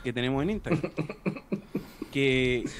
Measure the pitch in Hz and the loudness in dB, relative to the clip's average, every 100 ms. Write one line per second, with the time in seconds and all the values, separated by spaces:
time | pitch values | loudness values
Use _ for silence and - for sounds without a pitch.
0 | 127 120 123 135 160 214 - 165 160 - | -4 0 2 2 0 0 0 0 0 -4
1 | 160 - 196 - - 202 - - - - | -6 -4 -4 -4 -6 -8 -6 -8 -8 -12
2 | - 139 139 131 127 123 - - | -6 2 4 6 4 2 0 -2